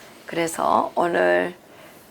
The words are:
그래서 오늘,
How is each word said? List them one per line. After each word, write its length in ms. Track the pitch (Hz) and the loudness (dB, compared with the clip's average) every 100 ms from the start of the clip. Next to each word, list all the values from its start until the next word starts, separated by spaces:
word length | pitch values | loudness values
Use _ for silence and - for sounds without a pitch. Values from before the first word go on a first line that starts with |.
| - - | -20 -20
그래서 680 | - 165 165 - - - - | -10 -4 -4 -2 0 2 0
오늘, 600 | - 175 185 180 175 180 180 - - - - - | 0 0 2 2 2 0 -6 -20 -20 -20 -20 -6